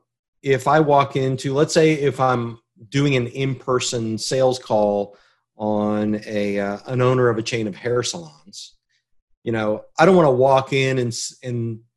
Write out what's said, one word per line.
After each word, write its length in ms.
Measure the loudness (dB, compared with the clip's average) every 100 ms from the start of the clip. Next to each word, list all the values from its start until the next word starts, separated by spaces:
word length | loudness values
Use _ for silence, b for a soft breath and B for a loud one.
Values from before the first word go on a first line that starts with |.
| _ _ _ _
if 260 | -2 0 4
I 120 | 4
walk 360 | 4 4 2 0
into, 380 | -2 -2 -2
let's 180 | 0 2
say 200 | 4 4
if 260 | 4 0 0
I'm 400 | 0 0 -4 -10 _ _ -6
doing 260 | 0 2 0
an 100 | -2
in-person 920 | -4 -6 -6 -2 -2 -2 -4 -4 -4
sales 400 | -4 0 2 0
call 580 | -2 0 2 0 -4 b b b b -8
on 640 | -4 -2 0 -2 -2 -4 -4
a, 340 | -4 -4 -4
uh, 180 | -4 -6 -6
an 140 | 0
owner 280 | 2 2 2
of 100 | 0
a 40 |
chain 240 | -4 -4 -6
of 80 |
hair 280 | -6 -4 -2
salons, 720 | -4 -6 -12 -20 _ -20 -20 _ _ _ _ _ _ _
you 100 | -6
know, 320 | -4 -2 -4 -6 2
I 60 |
don't 120 | 4 6
wanna 140 | 4
walk 420 | 4 4 2 2
in 260 | -2 -2 -2
and 100 | -4
s-, 280 | -6 -10 -12
and 380 | -10 -6 -6 -8 _